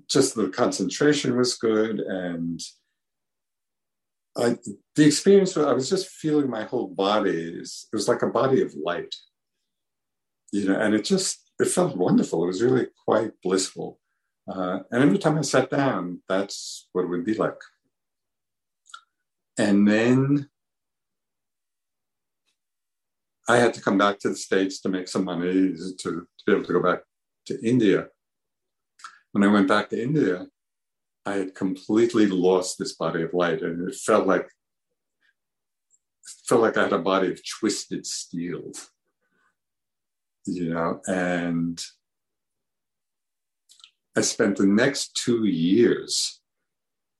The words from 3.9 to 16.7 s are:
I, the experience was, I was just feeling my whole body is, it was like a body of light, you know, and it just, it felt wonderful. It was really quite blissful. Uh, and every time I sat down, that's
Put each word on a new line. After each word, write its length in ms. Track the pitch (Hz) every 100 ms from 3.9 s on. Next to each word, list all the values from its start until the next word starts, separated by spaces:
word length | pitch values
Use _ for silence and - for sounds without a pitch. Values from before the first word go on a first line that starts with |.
| _ _ _ _ -
I, 200 | 120 - - - _
the 120 | - 151
experience 500 | 147 196 196 185 165
was, 100 | 147
I 60 |
was 180 | 127 131
just 180 | 190 -
feeling 400 | - 156 151 135
my 140 | 110
whole 240 | 107 123 -
body 460 | - 98 107 98
is, 560 | 82 82 - - - -
it 40 | 107
was 100 | -
like 160 | -
a 60 | 113
body 340 | - 131 -
of 120 | - -
light, 320 | 80 85 - - _ _ _ _ _ _ _ _ _ _ _ _ _
you 160 | 101 95
know, 100 | 98
and 160 | 110
it 100 | 107
just, 460 | - 190 - - _ -
it 60 |
felt 320 | 95 - 180 -
wonderful. 480 | 90 - - 82
It 20 | 87
was 160 | 92
really 240 | 120 127 - -
quite 280 | - 110 110 -
blissful. 560 | - 95 - 85 78 - _ _ _ _ -
Uh, 320 | 92 90 95 -
and 120 | 117
every 160 | 147 196
time 200 | 160 156
I 40 |
sat 280 | 139 135 127
down, 520 | 143 139 101 90 87 -
that's 600 | 95 - - -